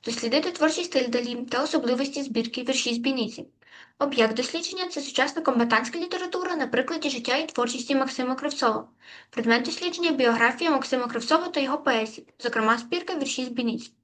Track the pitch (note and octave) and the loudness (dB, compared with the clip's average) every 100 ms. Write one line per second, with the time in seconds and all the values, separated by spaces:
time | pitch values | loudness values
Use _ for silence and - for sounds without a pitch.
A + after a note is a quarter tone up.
0 | - A#3 A#3 C4+ F4+ F4 D#4 E4+ F4 C4+ | -6 -4 2 2 0 2 2 2 0 0
1 | B3 A#3+ A#3 A#3+ - A#3+ D4+ D#4+ A#3+ B3 | 2 0 -2 -6 -2 -2 2 2 2 0
2 | C#4 D4 C4+ A3 A3+ - B3 C4 B3 A#3 | 0 -4 -4 -2 -2 -4 -2 0 0 0
3 | B3 C4 G#3+ - - _ _ - - _ | 0 0 -4 -6 -16 _ _ -20 -20 _
4 | C#4+ C4 A3 A3 B3+ E4 E4 F#4 F4+ D4+ | 0 4 4 4 -2 -4 -6 -6 -6 -6
5 | C#4 - C#4+ E4 D#4+ A#3+ A#3 A3+ A#3+ E4+ | -4 0 0 2 2 2 4 4 2 -6
6 | F4 F4+ F4+ F4+ F4+ E4+ B3+ A#3+ C4 D#4+ | -6 -4 -4 -4 -2 -2 0 0 0 -2
7 | D4 B3 A#3 C4+ D#4+ - A#3 B3 - C4+ | -2 -4 0 0 0 -2 -2 -2 0 0
8 | C4+ - B3+ C4 D4 C#4+ B3 A3 - _ | 2 -2 -2 -2 -4 0 0 0 -6 _
9 | - - - - A3+ A#3 C4 - F4+ E4+ | -20 -20 -10 -2 2 2 2 -4 -4 0
10 | E4+ C4+ B3 A3+ A#3 B3+ E4 C#4 C4+ B3+ | 0 4 4 6 4 2 2 2 2 -2
11 | B3 A#3+ A#3 D#4+ F4 E4 C4+ D4 C#4+ A#3 | -2 -4 2 2 2 -2 0 0 2 2
12 | A3 - - _ A#3+ A3+ A3 A#3 - F4 | 0 -8 -20 _ -2 2 2 2 0 -4
13 | F4 F4 C#4 - B3 A#3+ A#3 A#3 - _ | -2 -4 -2 -2 -4 -2 0 -2 -8 _